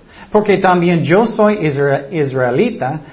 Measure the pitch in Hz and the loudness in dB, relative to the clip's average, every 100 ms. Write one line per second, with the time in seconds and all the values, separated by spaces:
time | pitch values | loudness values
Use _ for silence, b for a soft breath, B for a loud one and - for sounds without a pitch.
0 | - B B 214 208 190 185 180 175 175 | -20 B B -2 0 0 2 2 2 0
1 | 131 180 220 - 208 208 156 139 143 139 | 2 2 2 2 0 0 -2 0 0 -2
2 | - 160 139 131 123 127 240 220 131 156 | -4 -4 -4 -2 -2 0 -2 -2 -6 -8
3 | B | B